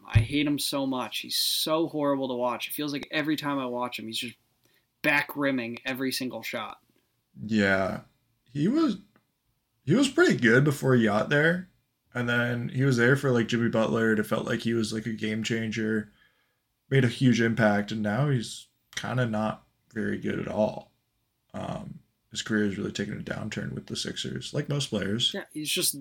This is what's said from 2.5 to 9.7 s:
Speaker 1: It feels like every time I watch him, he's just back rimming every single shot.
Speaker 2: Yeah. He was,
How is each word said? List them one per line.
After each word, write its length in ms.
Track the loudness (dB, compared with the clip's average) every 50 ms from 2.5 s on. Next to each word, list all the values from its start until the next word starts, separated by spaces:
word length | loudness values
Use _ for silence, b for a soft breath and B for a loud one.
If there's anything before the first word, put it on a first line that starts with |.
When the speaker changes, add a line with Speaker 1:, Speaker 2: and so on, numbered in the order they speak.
| -2 -4 -6 -6
Speaker 1:
It 40 | -6
feels 220 | -6 -6 -4 -6
like 140 | -6 -6 -4
every 260 | -4 -2 0 0 -2
time 220 | -2 -2 -2 -4 -2
I 80 | -4
watch 320 | -4 -4 -4 -6 -6 -6 -8
him, 80 | -10
he's 100 | -8 -8
just 200 | -8 -8 -8 -10 _ _ _ _ _ _ _ _ _ _ _ _ _ 0
back 340 | 0 2 2 0 -2 -4
rimming 420 | -2 -2 0 0 -2 -4 -6 -8 -8 -8
every 260 | -8 -6 -4 -4 -4
single 320 | -4 -4 -6 -6 -8 -8 -10
shot. 380 | -8 -8 -8 -8 -10 -12 -16 _ _ _ _ _ _ _ _ _ _ _ -14 -6
Speaker 2:
Yeah. 560 | 0 2 4 4 4 4 4 2 0 -2 -6 -10 -14 _ _ _ _ _ _ _ _ -4
He 140 | 0 2
was, 300 | 2 2 2 2 2 0 -2 -8 _ _ _ _ _ _ _ _ _ _ _ _ _